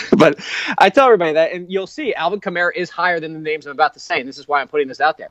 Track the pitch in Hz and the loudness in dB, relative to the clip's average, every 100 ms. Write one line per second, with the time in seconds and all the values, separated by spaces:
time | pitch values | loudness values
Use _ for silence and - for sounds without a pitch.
0 | - - 160 147 - - - 226 196 277 | 2 4 4 4 -6 -8 -6 2 2 6
1 | 262 214 170 151 160 180 175 190 190 - | 6 6 4 2 0 -2 -6 -6 -6 -8
2 | 285 - 165 202 190 175 175 170 175 - | -6 -2 -4 -4 -6 -2 -2 -2 -8 -4
3 | 180 170 156 160 156 156 147 139 151 - | -2 -2 -4 -10 -8 -8 -6 -2 -2 -2
4 | - 165 131 135 139 147 131 151 135 123 | -6 -6 -6 -12 -4 -4 -2 -4 -4 -2
5 | 147 160 - | -2 -2 -8